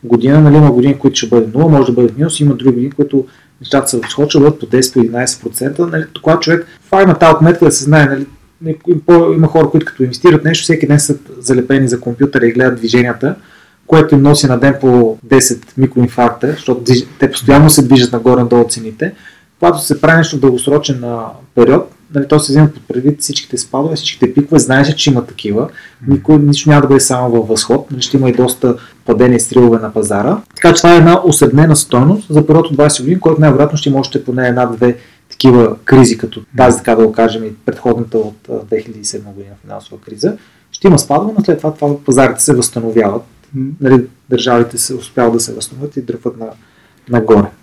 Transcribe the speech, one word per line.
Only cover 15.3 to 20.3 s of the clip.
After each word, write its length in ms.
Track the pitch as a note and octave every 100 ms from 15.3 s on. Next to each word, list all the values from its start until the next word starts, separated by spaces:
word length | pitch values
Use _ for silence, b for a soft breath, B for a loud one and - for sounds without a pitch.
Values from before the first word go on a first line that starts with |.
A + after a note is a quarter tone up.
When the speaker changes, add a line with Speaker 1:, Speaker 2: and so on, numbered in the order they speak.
| C3+ B2+ A#2 - -
Speaker 1:
микроинфаркта, 760 | C3 - A#2+ - A#2+ - B2
защото 280 | D3+ - B2
движ-, 260 | A#2 B2 - -
те 120 | C#3
постоянно 400 | - A#2+ C#3 D3+
се 120 | D#3
движат 300 | B2+ C3 B2
нагоре-надолу 560 | A#2+ A#2 B2 A#2+ A#2+ A#2
цените. 460 | - A2 G#2+ E3+ - b b b _
Когато 240 | F3 E3
се 160 | - C#3+
прави 180 | D#3 E3
нещо 180 | D#3+